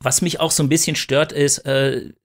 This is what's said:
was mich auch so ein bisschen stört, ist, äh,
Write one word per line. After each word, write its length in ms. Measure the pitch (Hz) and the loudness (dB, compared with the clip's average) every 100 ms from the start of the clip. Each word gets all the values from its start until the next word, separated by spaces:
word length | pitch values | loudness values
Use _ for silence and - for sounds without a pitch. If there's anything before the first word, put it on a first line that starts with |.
was 180 | 131 - | -2 0
mich 200 | 175 160 | -2 -2
auch 100 | 165 | -2
so 120 | - | 0
ein 60 | 143 | 2
bisschen 260 | 160 - | 2 0
stört, 380 | 151 - 135 156 | -2 0 0 0
ist, 260 | 143 143 - | 2 2 0
äh, 520 | - 135 135 123 - - | 0 0 0 0 -6 -14